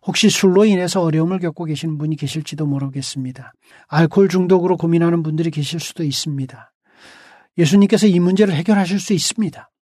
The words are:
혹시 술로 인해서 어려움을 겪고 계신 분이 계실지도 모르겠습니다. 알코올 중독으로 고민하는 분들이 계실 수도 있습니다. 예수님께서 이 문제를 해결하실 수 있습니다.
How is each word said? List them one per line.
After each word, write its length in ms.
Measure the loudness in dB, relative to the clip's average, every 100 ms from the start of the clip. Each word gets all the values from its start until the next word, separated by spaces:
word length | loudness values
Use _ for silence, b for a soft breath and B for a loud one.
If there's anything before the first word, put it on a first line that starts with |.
| -6
혹시 240 | 2 2
술로 360 | 4 2 4 4
인해서 360 | 2 0 -2
어려움을 380 | 0 0 0 -2
겪고 240 | -4 -6
계신 340 | -8 -6 -6 -6
분이 200 | -6 -6
계실지도 480 | -6 -8 -10 -6 -4
모르겠습니다. 880 | -4 -4 -8 -10 -8 -10 -12 -20 _ b b b
알코올 400 | 0 2 4 2
중독으로 480 | 2 2 2 2 0
고민하는 480 | 2 2 2 0
분들이 260 | -2 -2 -2
계실 300 | -4 -6 -6
수도 240 | -10 -6
있습니다. 720 | -4 -4 -6 -6 -8 -12 -20 _ b b b b b b b -2
예수님께서 500 | 4 4 4 4 4
이 120 | 4
문제를 340 | 2 2 2
해결하실 460 | 0 0 0 0 -4
수 140 | -2
있습니다. 580 | -2 -2 -4 -6 -6 -20 _